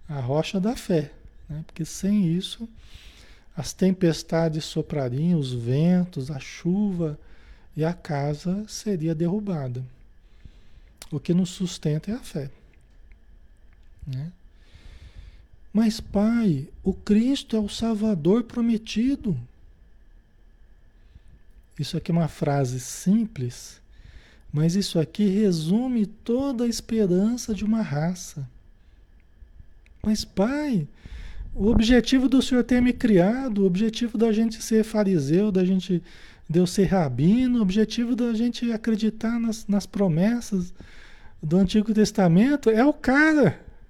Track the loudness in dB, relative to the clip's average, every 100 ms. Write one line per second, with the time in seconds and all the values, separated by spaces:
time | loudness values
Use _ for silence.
0 | -10 -6 -2 -2 0 -2 -2 -4 0 0
1 | 0 -10 -20 -20 -14 -12 -12 -10 -10 -4
2 | 0 2 2 0 -4 -10 -14 -16 -20 -20
3 | -20 -20 -20 -20 -16 -10 -10 0 0 2
4 | 2 0 -2 -2 0 -2 -4 -6 -4 -4
5 | -4 -2 0 0 0 -4 -2 2 2 2
6 | 0 -6 -8 -10 -12 -8 -2 0 -2 -2
7 | -4 -6 -14 -20 -20 -20 -14 -4 -4 -4
8 | -6 -4 -4 -4 -4 -6 -6 -8 -6 -4
9 | -2 -2 -2 -2 -4 -6 -6 -8 -12 -16
10 | -20 -20 -20 -20 -20 -20 -20 -20 -20 _
11 | -10 -8 -2 0 0 -4 -8 -4 -4 -4
12 | -4 -10 -8 -10 -10 -14 -20 _ _ -20
13 | -20 -20 -20 -20 -20 -20 -20 -20 -20 -16
14 | -10 -10 -10 -14 -20 -20 -20 -20 -20 -20
15 | -20 -20 -20 -20 -20 -20 -4 0 0 -2
16 | -4 0 0 2 2 0 -4 -6 -4 -4
17 | 0 2 2 -2 -2 -4 -4 -4 -2 0
18 | 0 0 2 2 0 -2 0 0 -2 -2
19 | -2 -2 -4 -4 -6 -18 -20 -20 -20 -20
20 | -20 -20 _ _ -20 _ -20 -20 -20 _
21 | -20 -20 -20 -20 -20 -20 _ -10 -8 -6
22 | -2 0 -2 -2 -2 0 0 -4 -8 -6
23 | 0 2 0 -6 -8 -10 -18 -20 -20 -20
24 | -20 -20 -20 -20 -8 0 2 2 0 -2
25 | -2 0 2 4 2 2 0 0 0 0
26 | -2 -4 -4 -2 -2 -2 -2 -4 -4 0
27 | 2 2 2 -2 -4 -4 0 0 0 -2
28 | -2 -4 -10 -12 -12 -14 -20 -20 -20 -20
29 | -20 -20 -20 -20 -20 -20 -20 -20 -20 -6
30 | -2 -2 -2 -2 0 0 0 -2 -4 -10
31 | -18 -16 -12 -12 -10 -2 2 4 6 4
32 | 6 2 4 2 2 0 2 2 2 2
33 | 6 6 6 2 -2 2 2 2 0 0
34 | -4 2 2 4 0 -2 0 2 2 2
35 | 2 2 2 2 2 2 2 2 0 -2
36 | -4 -14 -20 -20 -2 2 2 2 2 2
37 | 0 2 4 4 4 2 2 2 0 0
38 | -2 0 0 0 -2 -2 -4 -4 -2 0
39 | -2 -2 -4 -2 -4 -4 -2 -2 -2 -2
40 | 0 2 2 0 -4 -6 -6 -10 -18 -20
41 | -20 -20 -20 -12 0 2 4 2 2 2
42 | 2 4 4 6 4 2 2 4 4 2
43 | 2 4 4 6 4 2 -10 -20 -20